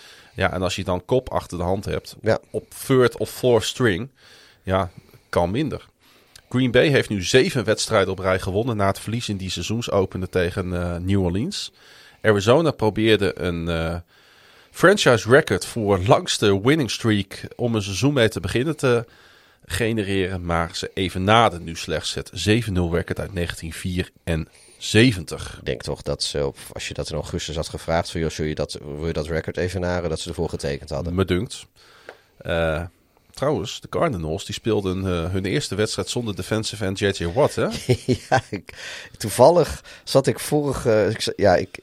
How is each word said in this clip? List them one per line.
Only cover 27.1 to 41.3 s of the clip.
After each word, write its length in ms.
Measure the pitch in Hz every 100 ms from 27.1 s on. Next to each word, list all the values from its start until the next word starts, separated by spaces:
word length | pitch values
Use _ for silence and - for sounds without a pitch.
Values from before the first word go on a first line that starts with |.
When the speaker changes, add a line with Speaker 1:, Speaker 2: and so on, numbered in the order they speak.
Speaker 2:
in 40 |
augustus 420 | 76 - 85 - 78
had 120 | 73
gevraagd, 420 | 78 - 82 -
van, 100 | 87
"Joh, 100 | 80
zul 140 | -
je 100 | 78
dat, 240 | 76 73 - 73 73
wil 100 | 82
je 60 |
dat 140 | 80 76
record 300 | 80 87 -
evenaren?", 520 | 90 92 90 90 85
dat 100 | 80
ze 80 | 87
ervoor 200 | 85 80
getekend 420 | 82 71 71 78
hadden. 240 | 73 85
Speaker 1:
Me 100 | 90
dunkt. 420 | 92 90 - - - _ _ - - - _ -
Eh, 460 | - 85 80 78 87 - _ _ _
trouwens, 500 | - 135 120 - -
de 80 | -
Cardinals, 560 | - 170 95 78 82
die 100 | -
speelden, 520 | - 113 107 95 92 95
eh, 240 | 87 82
hun 120 | 95
eerste 300 | 95 139 -
wedstrijd 340 | 95 110 - 92
zonder 280 | 123 113 92
defensive 480 | - 110 107 101
end 140 | 98 98
J 60 | 101
J 260 | - 85
Watt, 220 | 104 147
hè? 120 | - 180 226 - 123
Speaker 2:
<laughs> 240 | - 120 -
Ja, 140 | 127 -
ik, 240 | 98 - - - - - -
toevallig 680 | 110 - 135 175 143 - - -
zat 220 | - 139 135
ik 120 | 113
vorige, 680 | - 147 143 120 127 107 98
ik 100 | 110
z-, 80 | -